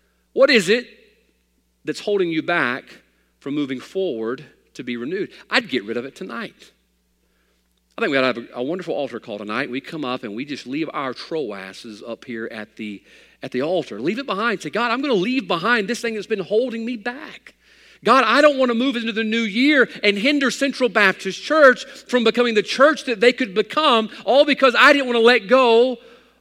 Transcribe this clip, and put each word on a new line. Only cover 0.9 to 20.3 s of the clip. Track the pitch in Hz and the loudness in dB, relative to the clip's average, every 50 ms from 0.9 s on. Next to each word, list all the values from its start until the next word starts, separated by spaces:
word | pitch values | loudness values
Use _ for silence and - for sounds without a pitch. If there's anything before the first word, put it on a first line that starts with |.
| - _ _ _ _ _ _ _ _ _ _ _ _ _ _ _ _ _ _ | -16 _ _ _ _ _ _ _ _ _ _ _ _ _ _ _ _ _ _
that's | - 147 - | -8 -8 -6
holding | - 214 208 196 185 170 | -4 -2 0 0 0 0
you | 160 160 | 0 -2
back | - 165 175 175 139 123 123 127 - - - - _ _ _ _ _ _ _ _ | -2 0 0 0 0 0 -2 -6 -10 -16 -20 -20 _ _ _ _ _ _ _ _
from | - 139 143 | -10 -6 -4
moving | 147 147 131 135 123 | -4 -4 -4 -6 -8
forward | - - - 190 190 180 127 113 110 113 127 135 151 - _ _ _ _ _ | -10 -8 -6 -4 -4 -2 -4 -4 -4 -6 -6 -8 -10 -18 _ _ _ _ _
to | - 127 | -12 -8
be | 123 120 | -8 -6
renewed? | 117 117 143 180 208 170 - - - - - | -6 -6 -6 -6 -6 -6 -8 -10 -16 -8 -2
I'd | 208 254 247 175 | -2 -2 -2 -2
get | 131 117 98 | -4 -6 -4
rid | 104 113 | -4 -6
of | 120 120 | -8 -8
it | 135 - | -10 -12
tonight. | - 190 190 233 233 220 - - _ - - _ _ _ _ _ _ _ _ _ _ _ _ _ _ _ _ _ _ _ _ _ _ _ _ _ | -14 -14 -12 -10 -12 -12 -14 -16 _ -20 -20 _ _ _ _ _ _ _ _ _ _ _ _ _ _ _ _ _ _ _ _ _ _ _ _ _
I | - | -4
think | 226 190 | -2 0
we | 143 135 | 2 2
ought | 131 127 | 2 0
to | 117 117 | -2 -4
have | 117 - | -8 -12
a, | - | -10
a | 120 127 | -8 -6
wonderful | 139 170 190 180 165 - | -6 -6 -8 -6 -6 -6
altar | - 143 120 120 110 | -4 -6 -6 -8 -12
call | - 123 107 104 | -12 -10 -10 -10
tonight. | 104 104 107 120 143 131 | -8 -6 -6 -6 -6 -6
We | 120 135 | -8 -10
come | 139 - 165 160 143 | -10 -10 -10 -8 -6
up | 123 127 123 - | -6 -6 -6 -8
and | 110 101 | -10 -10
we | 113 143 | -10 -8
just | 143 143 - - | -8 -10 -10 -10
leave | 120 135 156 160 147 | -8 -6 -6 -6 -6
our | - 156 139 131 120 | -6 -6 -8 -8 -8
Troases | - - - 170 160 139 107 101 98 95 95 95 - - 117 107 101 | -10 -10 -8 -6 -6 -6 -6 -8 -10 -12 -14 -16 -16 -18 -18 -18 -16
up | - 117 113 - - | -14 -14 -14 -14 -12
here | 127 120 113 113 - | -12 -10 -10 -10 -10
at | 117 110 107 - _ | -10 -14 -14 -16 _
the, | - 113 107 101 95 - _ - - - _ _ _ - | -12 -10 -10 -10 -12 -16 _ -20 -20 -20 _ _ _ -12
at | 127 | -6
the | - 123 | -4 -4
altar. | 135 160 185 175 135 - 110 101 | -2 0 -2 -2 -2 -4 -8 -6
Leave | 120 165 214 240 | -4 -4 -4 -4
it | 277 | -6
behind. | 269 196 190 220 233 208 170 | -6 -4 -4 -2 -2 -4 -4
Say, | - 156 | -6 -6
"God, | - 202 240 240 | -4 -4 -2 -2
I'm | 226 254 | -2 -2
gonna | 294 294 247 | 0 0 0
leave | 190 180 233 254 269 208 | 0 0 0 -2 -2 -2
behind | 170 185 165 165 220 240 233 202 | -2 -2 0 2 2 2 2 0
this | 190 240 226 | -2 -4 -4
thing | - 233 220 | -4 -6 -6
that's | 214 185 | -6 -6
been | - 220 196 | -4 -4 -4
holding | 175 - 196 214 254 254 226 226 226 | -2 0 0 0 0 0 -4 -6 -6
me | 233 254 | -6 -8
back. | 220 196 247 240 285 311 262 - - _ - - _ _ _ _ _ _ _ - _ - | -8 -8 -10 -10 -10 -14 -16 -18 -20 _ -20 -20 _ _ _ _ _ _ _ -20 _ 2
God, | 202 240 269 240 | 6 6 6 6
I | 214 226 277 | 6 6 6
don't | 294 302 285 262 | 6 6 6 4
wanna | 262 247 233 | 2 2 2
move | 226 254 277 233 | 2 0 0 0
into | 240 226 233 | -2 -4 -2
the | 214 220 226 | -2 -2 -2
new | 214 220 233 | 0 0 0
year | 226 214 185 233 254 294 311 269 233 - - - | -2 0 0 2 4 4 6 4 4 2 0 0
and | - 202 202 202 | 0 0 0 2
hinder | 196 277 | 0 0